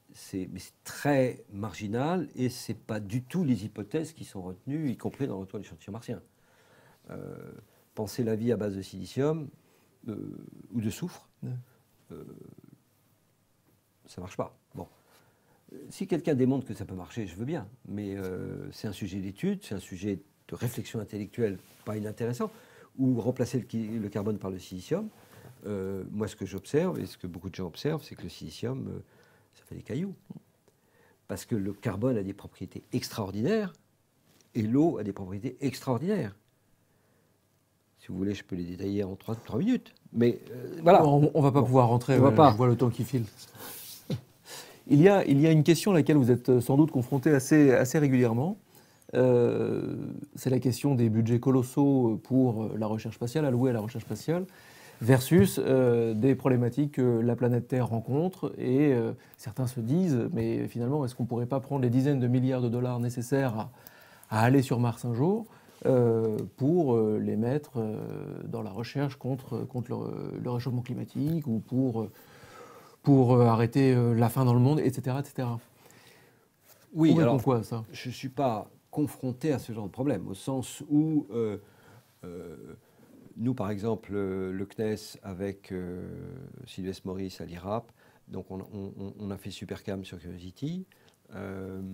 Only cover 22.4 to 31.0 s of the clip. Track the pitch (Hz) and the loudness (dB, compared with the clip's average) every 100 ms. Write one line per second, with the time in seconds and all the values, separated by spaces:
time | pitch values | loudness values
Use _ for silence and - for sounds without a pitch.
22.4 | 214 - - - - - 131 120 107 123 | -6 -8 -20 -20 -18 -2 0 2 -2 -2
23.4 | 113 127 98 113 107 113 101 107 104 101 | -2 -4 -4 -6 -6 -6 -4 -4 -2 -4
24.4 | 95 95 - 92 - 170 214 - - - | -6 -8 -10 -14 -4 -4 -4 -14 -20 -20
25.4 | - - - 101 95 98 92 104 104 - | -20 -16 -8 -6 -6 -8 -8 -6 -6 -6
26.4 | 95 95 - 143 185 131 98 - 92 87 | -10 -10 -2 0 0 -2 -8 -10 -12 -10
27.4 | 92 - 90 - 143 160 - 87 87 - | -12 -10 -10 -6 -6 -6 -8 -14 -16 -14
28.4 | 80 - 113 135 101 92 - _ _ _ | -16 -10 -8 -8 -8 -12 -14 _ _ _
29.4 | _ _ _ - - 123 196 170 _ - | _ _ _ -16 -10 -8 -8 -10 _ -20
30.4 | - _ _ _ _ _ | -20 _ _ _ _ _